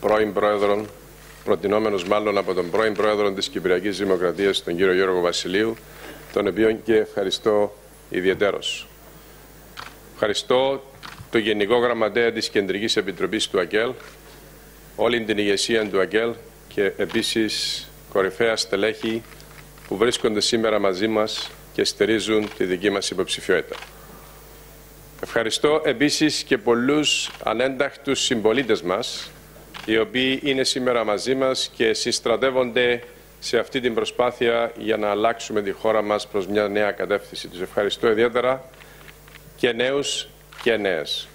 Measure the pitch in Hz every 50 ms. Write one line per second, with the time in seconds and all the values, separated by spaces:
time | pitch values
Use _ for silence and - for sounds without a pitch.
0 | - 101 104 107 110 107 95 95 101 104 104 104 101 101 101 104 107 104 - -
1 | - - - - - - - - - - 107 87 85 101 101 107 110 110 101 95
2 | 87 92 104 104 104 107 101 101 95 90 95 90 90 87 82 101 110 110 104 90
3 | 101 107 107 104 104 101 98 95 95 - - 101 87 92 90 90 92 104 98 90
4 | 101 98 95 90 90 87 82 80 98 98 95 - - - 85 85 95 95 92 92
5 | 98 92 92 90 87 87 85 - - 87 90 98 110 113 113 113 - - - -
6 | - - - - - - - - 101 101 90 95 110 110 110 107 - - 113 107
7 | 107 101 - - 98 95 - - - 110 107 104 104 101 - - - - - -
8 | - - - 92 90 95 92 87 104 101 92 - - - - - - - - -
9 | - - - - - - - - - - - - - - - - - - - -
10 | - - - - - 107 101 - - - 127 127 131 135 139 135 - - - -
11 | - - - - - - - 117 110 107 107 104 104 98 120 123 120 123 120 113
12 | 110 107 101 120 120 117 110 110 104 - - 113 101 92 95 101 104 113 - -
13 | 101 95 92 87 95 90 92 107 98 - - 98 90 82 101 104 113 123 127 -
14 | - - - - - - - - - - - - - - - - - - - -
15 | 107 117 120 120 113 104 110 101 104 101 101 98 - - 117 110 107 104 92 98
16 | 92 90 95 107 113 117 117 113 - - - - - - - - 104 98 - -
17 | 104 87 - 113 107 - - 113 110 107 - - - - - - - - - -
18 | - - - 101 95 95 92 - 120 113 110 107 - - - 98 101 110 107 -
19 | - 117 110 113 110 - - - - - - - - - - - - - - 95
20 | 107 123 117 - - 120 107 104 95 - - 113 110 113 107 104 98 98 95 87
21 | 101 110 110 107 107 107 - - - - - - - - - - 104 - - -
22 | 202 101 110 110 92 101 110 107 107 104 - - - 92 92 90 90 104 98 98
23 | - - - 90 92 - - - - - 95 82 73 - - - - - - -
24 | - - - - - - - - - - - - - - - - - - - -
25 | - - - - - - - 117 113 110 110 - - 151 151 156 156 156 135 113
26 | 147 147 143 - 156 151 143 - - - 143 117 104 120 120 117 120 131 143 151
27 | 151 135 - - - - - - - - 110 113 123 135 135 127 139 135 - -
28 | - - 135 131 - - 135 117 101 107 110 123 139 110 110 92 - 87 90 104
29 | 123 - - - - - - - - - - - - - - - - - 110 110
30 | 110 107 - 127 127 131 131 127 - 143 135 135 131 - - 135 127 127 123 120
31 | 113 107 104 101 95 120 131 131 135 131 131 - - - - - 123 113 110 -
32 | - 123 117 - - 123 113 107 110 135 127 127 127 123 113 123 123 120 123 120
33 | - - - - - - - - - - - 117 107 - - 135 120 123 113 107
34 | 107 - - - 123 123 120 - 127 117 117 117 117 113 - - 110 107 110 107
35 | 104 104 101 101 107 113 117 - - - 110 107 101 98 95 - - 110 110 110
36 | 104 104 104 104 - - - 104 95 87 101 104 104 101 101 104 104 101 98 -
37 | 95 87 101 101 - - - - - - - 90 92 92 - - 107 101 - -
38 | - 120 110 104 117 120 113 123 117 123 131 131 - - - - - - - -
39 | - - - - - - - - - - - - - 123 117 117 123 127 135 143
40 | 139 - - - - - - - - - - - - 117 113 107 104 98 90 80
41 | 73 - - - - - -